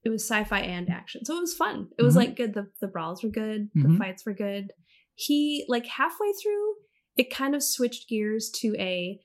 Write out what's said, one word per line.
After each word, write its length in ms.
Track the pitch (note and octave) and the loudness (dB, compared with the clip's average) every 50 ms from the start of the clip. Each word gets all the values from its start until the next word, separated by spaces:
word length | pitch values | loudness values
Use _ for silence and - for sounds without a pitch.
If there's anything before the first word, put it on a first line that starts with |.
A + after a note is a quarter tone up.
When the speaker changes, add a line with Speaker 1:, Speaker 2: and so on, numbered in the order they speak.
| _ | _
Speaker 1:
it 40 | A3+ | 0
was 120 | A3 G#3+ - - | 0 0 -2 0
sci-fi 320 | A#3 G#3+ G#3+ - G#3+ G3 | 0 0 0 0 -2 -2
and 280 | - - F3+ F3 F3 F3+ | -2 -2 -4 -4 -2 -2
action. 360 | F3 - - - - - A3+ | -4 -4 -6 -12 -14 -10 -6
So 120 | - D#4+ | -6 -4
it 40 | F4 | -2
was 140 | F4+ E4+ - | -4 -4 -2
fun. 340 | - E4+ G#4 - - G3 - - - | -2 -2 -2 -2 -4 -8 -8 2 4
It 40 | D#3 | 6
was, 100 | C#3+ D3+ | 8 8
Speaker 2:
Mm-hmm. 40 | - A#3 B3 | 8 6 4
Speaker 1:
like, 80 | - | 2
good. 180 | - A#3+ A3 G3+ | -2 -4 -2 -2
The, 160 | G#3+ G3+ G3+ _ - | -4 -8 -8 _ -10
the 60 | - | -10
brawls 380 | F#3+ F#3+ F3 D#3+ E3 F3+ F#3+ - | -8 -6 -6 -6 -6 -6 -4 -6
were 40 | A3 | -4
good. 400 | G#3 A3+ G#3+ G#3+ G#3+ G#3+ G#3 G#3 _ | -4 -2 -4 -4 -4 -4 -6 0 _
The 60 | D#3+ C#3 C#3+ | 4 6 6
Speaker 2:
Mm-hmm. 100 | E3 F#3+ | 6 6
Speaker 1:
fights 260 | G3+ F#3+ F#3+ - - | 4 0 -4 -8 -8
were 100 | A3+ G3+ | -8 -6
good. 340 | - G#3 G3+ G3+ G3+ G3 G3 - _ _ _ _ _ _ _ _ | -4 -4 -4 -4 -6 -8 -10 -14 _ _ _ _ _ _ _ _
He, 480 | - - - C#4+ D4 D4 D4 D4 C#4+ - - | -10 -2 2 2 2 4 2 0 -2 -2 -2
like, 180 | B3 A#3+ A#3+ | -2 -2 -2
halfway 420 | - - - C4+ E4 - - G#4+ G4+ G4+ - | -4 -2 0 0 0 0 0 0 0 0 0
through, 340 | - G#4 G#4 G#4 G#4 G#4+ G#4 G#4 _ _ _ _ _ _ _ | -2 -2 -2 0 -2 -2 -4 -6 _ _ _ _ _ _ _
it 180 | - B3 B3 - | 0 0 0 0
kind 220 | - C4+ C#4 C#4+ | -4 -2 0 0
of 60 | C#4+ C#4+ | 0 0
switched 440 | - - - B3 A#3+ A#3+ - - - | -2 0 0 0 -2 -2 -6 -8 -4
gears 420 | A#3 G#3+ G#3+ G#3+ G#3+ A3 A3 - - - | -4 -2 -2 0 -2 -2 -4 -6 -6 -2
to 160 | - A3 G#3+ - | -2 -2 -2 0
a 400 | G3 F#3 F3+ F3+ F3 F3+ G3 - _ | -2 -2 -2 -4 -4 -6 -8 -10 _